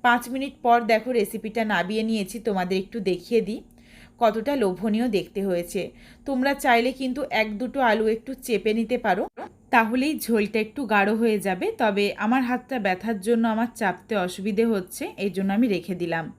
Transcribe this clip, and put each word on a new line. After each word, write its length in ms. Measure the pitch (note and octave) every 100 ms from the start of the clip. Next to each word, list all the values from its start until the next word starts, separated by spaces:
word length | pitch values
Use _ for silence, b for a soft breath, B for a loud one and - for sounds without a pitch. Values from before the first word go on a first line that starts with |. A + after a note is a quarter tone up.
পাঁচ 180 | B3 B3 B3
মিনিট 220 | C4 C4+ -
পর 140 | A#3+ A#3+ A3+
দেখো 180 | A3 A#3 A#3+
রেসিপিটা 420 | G3+ A3 A3 A#3 G#3+
নাবিয়ে 320 | G3+ F#3 G#3+ A3+
নিয়েছি, 260 | A3 F#3 A#3 A3
তোমাদের 280 | F#3+ F3+ F#3+
একটু 140 | F#3+ A#3 F#3+
দেখিয়ে 300 | F3 - A3+ F#3
দিই 120 | A#3+ - B B B B -
কতটা 300 | A#3 A3 A3 C#4+
লোভনীয় 440 | G3+ F3+ G#3+ G#3+ B3 G3
দেখতে 240 | - G3+ G3
হয়েছে। 320 | F3 F3 F#3+ E3+ B B B -
তোমরা 240 | C4 C4+ C#4
চাইলে 260 | C#4 A#3+ B3 C4
কিন্তু 200 | C4 B3+ - G#3+
এক 80 | G#3+ G#3
দুটো 180 | A#3+ C#4 B3
আলু 140 | G#3+ A3
একটু 160 | A3+ - C4 -
চেপে 260 | G#3 G#3+ A3
নিতে 180 | A3 B3 A3+
পারো, 180 | F#3 F4+ - - - -
তাহলেই 400 | B3 A3 B3+ C#4+ D4
ঝোলটা 340 | - A3+ G#3 A3 A3
একটু 140 | - A#3
গাঢ় 200 | G#3 G3 A3
হয়ে 160 | A#3 G#3+ F#3
যাবে। 200 | F#3 F#4+ A4
তবে 220 | A3 G3+ G3+ -
আমার 180 | G#3+ C4 B3
হাতটা 280 | B3 - B3+
ব্যথার 340 | G3 F3+ G#3+ G#3+ F#3+
জন্য 180 | A#3 A3+
আমার 160 | A3 A#3 -
চাপতে 340 | G3+ F3+ - G#3 F3+
অসুবিধে 380 | F3+ G3 G3 A3+
হচ্ছে, 320 | G#3 F3+ - E4 -
এই 60 | G3 F3+
জন্য 140 | G3 G3+
আমি 80 | A#3+
রেখে 200 | F3+ F#3 E3+
দিলাম। 220 | E3+ E3 D#3+